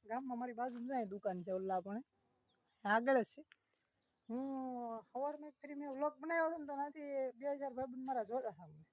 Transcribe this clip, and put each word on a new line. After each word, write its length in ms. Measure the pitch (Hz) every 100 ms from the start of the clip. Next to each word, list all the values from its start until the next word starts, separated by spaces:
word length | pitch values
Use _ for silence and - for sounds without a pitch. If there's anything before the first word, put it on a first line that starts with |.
| 208
ગામમાં 320 | 233 269 240
મારી 160 | 247
બાજુમાં 340 | 226 254 240 240
જાય 180 | 269 208
દુકાન 380 | 196 202 185
છે 80 | 175
ઓલા 280 | 185 190 185
પણ 240 | 185 208 277 _ _ _ _ _ _ _
આગળ 380 | 202 214 240 269
જ 20 |
છે. 180 | 214 - 311 - _ _ _ _ _ _ -
હું 720 | 233 269 269 262 247 240 226
સવારમાં 480 | - 247 285 294 302
એક 60 | -
ફેરી 140 | 285 285
મેં 140 | 285
વ્લોગ 240 | 269 294 294
બનાવ્યો 280 | 311 330 320
હતો 100 | 330
ને, 80 | 285
તો 80 |
ત્યાંથી 580 | 277 285 302 285 277 262 240
બે 160 | 277 285
હજાર 180 | 277
ભાઈબંધ 320 | 247 262 254 262
મારા 180 | 254
જોતા 260 | 208 240 247
હતા 160 | 160 165
મને 180 | 156 160